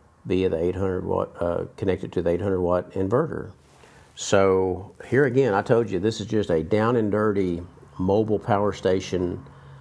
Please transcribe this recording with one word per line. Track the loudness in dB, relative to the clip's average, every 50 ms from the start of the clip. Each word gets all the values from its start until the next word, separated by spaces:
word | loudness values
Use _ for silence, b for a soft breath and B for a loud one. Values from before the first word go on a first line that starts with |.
| _ _ _ _ -6
via | -2 0 0 2 0
the | 0 0
eight | 0 -2 0
hundred | -2 -2 -2 -2 -4 -4
watt, | -2 -2 -2 -2 -4 -6 -4
uh, | -4 -2 -2 -4 -4 -8 -8 -4
connected | -2 -2 -2 -2 -4 -6 -6
to | -2
the | 0 0
eight | 0 0
hundred | 0 0 0 0
watt | 0 2 0 0 0 -4
inverter. | -4 -4 -2 0 0 0 0 -2 -4 -8 -10 -12 -14 B B B B B B B B B B B B
So | -14 -2 2 4 4 6 4 4 2 2 0 -2 -4 -8 -12 -16 -20 -6 0
here | 2 2 2
again, | 4 4 2 2 4 2
I | 2
told | 2 4 4 4 4 2
you | 0 0
this | 0 0 -2 -2
is | -4 -2
just | -2 0 0 2
a | 0 0 0
down | 0 0 2 2 2 2
and | 2 0 0
dirty | 0 0 0 0 0 0 0 0 -2 -4 -6 -10 -16 -20 -20 -16 -8 -4
mobile | 0 2 2 2 2 2 0 -2
power | 0 0 0 2 2 0
station, | -2 -2 0 0 0 0 0 -2 -4 -2 -2 -2 -4 -6 -10 B B B B B B B